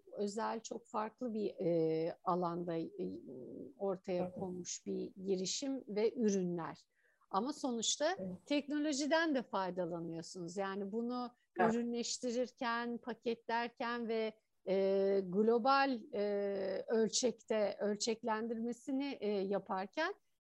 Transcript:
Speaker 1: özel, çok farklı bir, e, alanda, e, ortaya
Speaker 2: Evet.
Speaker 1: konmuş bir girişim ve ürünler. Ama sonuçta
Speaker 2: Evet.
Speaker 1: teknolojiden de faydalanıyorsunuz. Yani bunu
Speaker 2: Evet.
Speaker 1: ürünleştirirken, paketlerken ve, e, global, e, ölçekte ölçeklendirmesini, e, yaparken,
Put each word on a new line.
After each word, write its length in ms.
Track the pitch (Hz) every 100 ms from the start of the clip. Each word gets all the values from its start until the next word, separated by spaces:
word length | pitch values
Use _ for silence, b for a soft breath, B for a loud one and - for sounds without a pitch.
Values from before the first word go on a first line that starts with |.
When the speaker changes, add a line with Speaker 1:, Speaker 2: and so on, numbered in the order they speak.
| - 320
Speaker 1:
özel, 420 | 208 202 220 226
çok 280 | - 233 -
farklı 460 | 220 220 - 254
bir, 220 | 214 202 -
e, 540 | 185 170 160 160 165 -
alanda, 520 | - 175 180 170 175 165
e, 120 | 175 403 185 190 - 277 - - - -
ortaya 460 | 196 185 - 180
Speaker 2:
Evet. 120 | 185 180
Speaker 1:
konmuş 460 | 190 180 175 - -
bir 260 | 190 185 - 190
girişim 580 | 190 185 - 277 269 -
ve 260 | 202 226 254
ürünler. 640 | 214 196 180 175 156 165 - _ _ _ _
Ama 220 | 190 240
sonuçta 520 | 294 285 233 214 - 294 381
Speaker 2:
Evet. 260 | - 180 -
Speaker 1:
teknolojiden 880 | 294 - 294 294 269 294 320 330 269
de 80 |
faydalanıyorsunuz. 1120 | 214 202 190 180 175 170 165 165 160 190 170 180
Yani 340 | 196 190 196
bunu 400 | 220 233 247 247 - _ -
Speaker 2:
Evet. 140 | 226
Speaker 1:
ürünleştirirken, 1200 | 226 240 233 233 - 254 233 240 - 240 233 240 233
paketlerken 1120 | - 220 - 233 - 226 233 - 233 240 226
ve, 260 | 226 220 214 _ _ -
e, 80 | 190 196 196 196 196
global, 760 | 190 180 220 233 233 277 277 247 -
e, 100 | 202 202 202 202 196 196 190 -
ölçekte 880 | 226 220 214 254 220 - 220 202 -
ölçeklendirmesini, 1400 | 202 208 240 220 233 214 226 226 233 240 - 269 285 262
e, 100 | 208
yaparken, 840 | 208 190 196 190 190 202 - 330 403 _ _